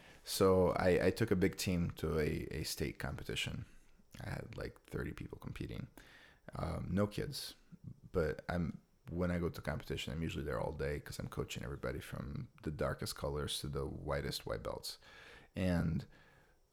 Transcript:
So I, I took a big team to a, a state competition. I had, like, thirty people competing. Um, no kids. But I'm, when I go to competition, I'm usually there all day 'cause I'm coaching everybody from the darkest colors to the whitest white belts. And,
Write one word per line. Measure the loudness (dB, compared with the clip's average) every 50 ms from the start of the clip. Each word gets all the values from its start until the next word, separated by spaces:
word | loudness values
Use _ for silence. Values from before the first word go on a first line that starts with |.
| -20 -20 -20 -16 -8
So | -4 2 6 8 8 10 10 8 8 6 6
I, | 6 6 6 8 6
I | 6
took | 6 4 4 4
a | 6
big | 6 6 4 4
team | 2 0 2 4 4 2 2 0
to | 0 0 2 4 4
a, | 4 4 2 0 -2 -4
a | -4 -4
state | -2 -2 0 0 0 -2 0 -2
competition. | -4 -4 -4 -4 -4 -4 -2 -2 -2 -2 -4 -6 -8 -10 -14 -20 -20 -20 -20 -20 -20 -18 -14 -8 -6
I | -4
had, | -4 -6 -6 -8 -6
like, | -6 -6 -6 -8 -12 _ -6
thirty | -4 -4 -2 -4
people | -4 -6 -8 -8 -8 -8
competing. | -8 -10 -6 -6 -6 -4 -4 -6 -8 -10 -12 -20 -20 -20 -20 -20 -20 -20 -20 _ _ -10 -4
Um, | -2 -2 -2 -2 -4 -2 0
no | 2 2 2
kids. | 2 2 -4 -4 -4 -4 -6 -8 -8 -12 -14 -20 -20 -20 _ -14 -16 -16 -14 -16 -2
But | 0 2 2 2 0 -4 -4 -2
I'm, | 0 0 0 0 -4 -8 _ _ _ _ -10 -6
when | -2 0 0 2
I | 2 2
go | 0 0
to | -2 -4
competition, | -4 -4 -4 -4 -4 -4 -4 -4 -4 -4
I'm | -2 -2
usually | -2 -2 -2 -2 -2
there | -2 -2 0
all | -2 -2
day | -2 -2 -2 -2 -2 -4
'cause | -6 -8 -8 -8
I'm | -8 -6
coaching | -4 -4 -4 -4 -6 -6 -6
everybody | -6 -6 -4 -4 -4 -4 -4
from | -6 -8 -8 -6 -6 -6 -6 -6 -8 -8 _ -6
the | -4 -4
darkest | -2 0 0 0 0 -2 -4 -6 -4
colors | -4 -2 -2 0 -2 -2 -2 -4 -4
to | -4 -4
the | -2 -2
whitest | -2 -2 -4 -6 -4 -2 -2 0 0 -2 -4 -4 -4
white | -4 -4 -4
belts. | -2 -4 -6 -4 -6 -8 -10 -10 -16 -20 -20 -20 -18 -18 -20 -20 -20 -8 -2
And, | 2 4 4 6 6 4 4 2 0 -2 -4 -16 -20 -20 -20 -20 -20 -20 _ -20 _ _ _